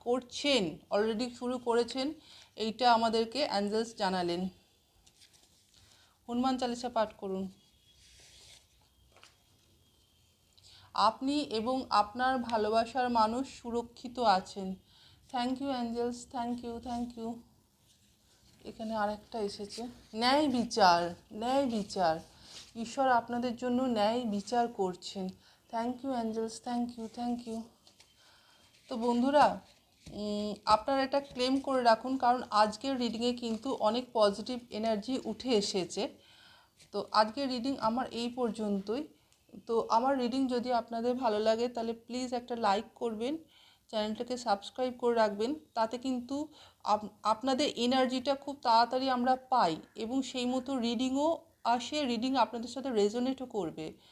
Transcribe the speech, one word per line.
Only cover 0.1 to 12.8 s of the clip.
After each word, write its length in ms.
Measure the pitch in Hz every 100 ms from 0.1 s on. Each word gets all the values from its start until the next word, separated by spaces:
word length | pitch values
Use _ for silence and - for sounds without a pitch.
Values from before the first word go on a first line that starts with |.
| 254 - - 294 262 170 151 -
already 400 | 202 220 220 247
শুরু 280 | 240 247 254
করেছেন, 540 | 240 233 233 262 269 311 - - - -
এইটা 360 | 220 220 247
আমাদেরকে 520 | 226 226 226 226 254
অ্যাঞ্জেলস 500 | 294 202 202 214 233
জানালেন। 540 | - 190 185 175 175 185 - _ _ _ _ - _ - _ _ _ _ - - - _ _ -
হনুমান 300 | 240 262 254
চালিসা 300 | 247 240 240
পাঠ 260 | 233 214
করুন। 380 | - 196 190 190 - _ _ _ _ - - - - - - _ _ _ _ _ _ - _ _ _ _ _ _ _ _ _ _ _ _ _ - - -
আপনি 460 | - 208 226 262 294
এবং 440 | 285 220 220 262 -
আপনার 480 | 208 208 247 262 262
ভালোবাসার 720 | 233 226 214 226